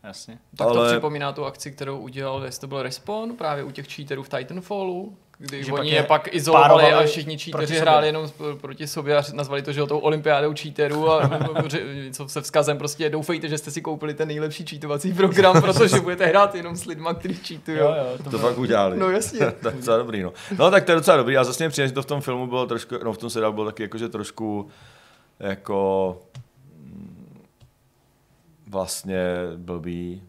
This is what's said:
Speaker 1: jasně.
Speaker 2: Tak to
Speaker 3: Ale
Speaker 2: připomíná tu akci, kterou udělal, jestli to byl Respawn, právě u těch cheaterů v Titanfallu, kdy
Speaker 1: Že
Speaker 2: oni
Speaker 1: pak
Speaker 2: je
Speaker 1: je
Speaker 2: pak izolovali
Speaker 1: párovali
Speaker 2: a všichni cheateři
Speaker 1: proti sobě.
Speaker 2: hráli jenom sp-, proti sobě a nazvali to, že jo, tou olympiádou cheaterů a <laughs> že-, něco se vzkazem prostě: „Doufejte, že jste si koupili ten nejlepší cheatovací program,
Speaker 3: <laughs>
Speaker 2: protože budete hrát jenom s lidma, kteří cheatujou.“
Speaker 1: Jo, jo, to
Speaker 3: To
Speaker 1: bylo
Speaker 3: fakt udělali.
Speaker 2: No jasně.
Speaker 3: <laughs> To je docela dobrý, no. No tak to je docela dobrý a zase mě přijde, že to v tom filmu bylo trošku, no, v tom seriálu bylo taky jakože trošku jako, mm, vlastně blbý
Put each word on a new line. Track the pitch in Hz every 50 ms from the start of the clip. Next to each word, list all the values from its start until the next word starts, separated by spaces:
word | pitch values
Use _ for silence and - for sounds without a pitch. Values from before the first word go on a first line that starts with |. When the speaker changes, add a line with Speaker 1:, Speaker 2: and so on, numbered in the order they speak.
Speaker 1:
jasně. | - 104 95 - - - 113 - _ _ -
Speaker 2:
Tak | - 107 117
to | 120 120
Speaker 3:
Ale | 117 120
Speaker 2:
připomíná | 120 117 - 147 151 143 143 143
tu | 139 147 147
akci, | 135 135 - - 151
kterou | 139 - 143 139 139 135
udělal, | - 131 123 139 135 135 135 135 135
jestli | 127 127 -
to | -
byl | 139 139 139
Respawn, | 131 131 135 - _ - 208 220 226 233 240
právě | 240 - 156 147 143 139
u | 135
těch | 139 - 139 - -
cheaterů | - 143 139 143 135
v | 135 -
Titanfallu, | - 127 131 - 175 185 180 - 208 196 190 185 180 175 196 220 196 _ _ _ _ _
kdy | 147 139 143 139 139
Speaker 1:
Že | 135
Speaker 2:
oni | 139 143
Speaker 1:
pak | 147
Speaker 2:
je | 151 151
Speaker 1:
je | 151
Speaker 2:
pak | 147 - 156 147 - 147 -
izolovali | 170 139 160 160 147 139 147 160 160
Speaker 1:
párovali | 156 143 151 170 160
Speaker 2:
a |
všichni | 147 - 165 147 156 156 143
cheateři | - 170
Speaker 1:
proti | - - 156
sobě. | 147 165 160
Speaker 2:
hráli | 160 160 156 151 151
jenom | 151 151 156 156 147
sp-, | 139 - 151 147 143 143
proti | - 131 107 - 151
sobě | 143 - 160 139 143 147 147
a | 139 143
nazvali | 139 135 143 135 139 143
to, | 143 151
že | 139 143
jo, | 147
tou | 143 147 151
olympiádou | - 156 156 151 151 156 147 139 147 151 151 147
cheaterů | - 151 143 - 147 143 147 151 156 160
a | 160 156 131 135 165 151 147 160
<laughs> | 156 165 - 156
že-, | 143 - 98 135 139 139 135
něco | 135 127 - 143 139
se | - 151
vzkazem | 139 - - 156 143 151 147 143
prostě: | - 147 - - 160 151
„Doufejte, | 147 156 143 - 175 156 165 151
že | 151 147
jste | - 151
si | 143 165
koupili | - 160 156 147 151 151 147
ten | 151 156 151
nejlepší | 151 151 156 156 151 - 170
cheatovací | - 151 143 156 147 147 143 - 185
program, | 175 175 196 190 - 202 190 185 185 165
Speaker 3:
<laughs> |
Speaker 2:
protože | 143 - - - 233 190 - -
budete | 170 180 180 175 190
hrát | 165 165 202 202 202 196
jenom | 175 170 170 170
s | 175 -
lidma, | 170 165 151 160 165 175
kteří | 170 - 185 180
cheatujou.“ | 175 - - 165 151 - - 160 156
Speaker 1:
Jo, | 151 147 160 151
jo, | 131 127 127
to | -
Speaker 3:
To | 143 139
Speaker 1:
bylo | 123 104
Speaker 3:
fakt | 110 123 120 120
udělali. | 127 107 113 104 101 95 92 -
Speaker 2:
No | 190 185
jasně. | 185 214 214 - - 226
Speaker 3:
<laughs> | 202 120 113 -
To | - 113
je | 131
docela | 131 123 123 113 113
dobrý, | 123 120 107 101
no. | 92 90 - - - - 202 180
No | 143 180
tak | 196 190 -
to | -
je | 170
docela | 165 151 196 170
dobrý | 143 120 120 135
a | 135 127
zase | 123 123 - 165
mě | 160
přijde, | 135 147 139 131
že | 123
to | 139
v | 131
tom | - 147 139
filmu | 135 135 123 123 127
bylo | 123 120 127 127
trošku, | 113 117 113 - - 127 - -
no, | 113
v | 104 101
tom | 117 117
seriálu | 107 113 110 107 107
bylo | 107 107
taky | 107 104 -
jakože | 110 101 113 110 117 113
trošku | - 104 101 - - - 113 107 104 104 101 101 - _ - - _ _ _ _ _ _ _ _ _ _
jako, | - 101 98 98 - - 101 98 98 95 95 95 95 92 90 - _ _ _ - - _ _ _ _ - _
mm, | 78 71 - - - - - - - - - - - _ _ _ _ _ _ _ _ _ _ _ _ _ _ _ _ _ _ _ _ _ _ _ _ _ 107
vlastně | 101 95 92 92 - - - 95 95 92 92 90 90 90 90 87 82
blbý | 87 87 87 90 87 80 87 87 87 87 87 87 98 95